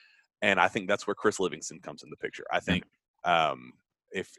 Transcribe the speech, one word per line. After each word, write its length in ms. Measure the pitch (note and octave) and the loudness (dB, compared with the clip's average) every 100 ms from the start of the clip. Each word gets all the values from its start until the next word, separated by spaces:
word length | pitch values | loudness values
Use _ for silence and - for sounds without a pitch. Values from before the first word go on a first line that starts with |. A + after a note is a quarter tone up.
| _ _ _ _ | _ _ _ _
And 160 | G#2 F#2+ | 2 4
I 100 | F#2 | 4
think 200 | A#2 F#2+ | 2 0
that's 180 | G2+ - | -2 -2
where 80 | |
Chris 240 | G2 G#2+ - | 0 0 2
Livingston 420 | F2+ D#2 - D#2+ | -2 -2 -10 -14
comes 220 | - D2 | -14 -14
in 60 | C2 | -16
the 80 | - | -10
picture. 300 | - - - | -10 -10 -4
I 100 | E2+ | -4
think, 240 | - F2 - _ _ _ | 0 -2 -4 _ _ _
um, 500 | - E2 D#2 B1+ B1 - _ _ _ | 2 4 4 0 -10 -20 _ _ _
if, 200 | F#2+ - | -8 -8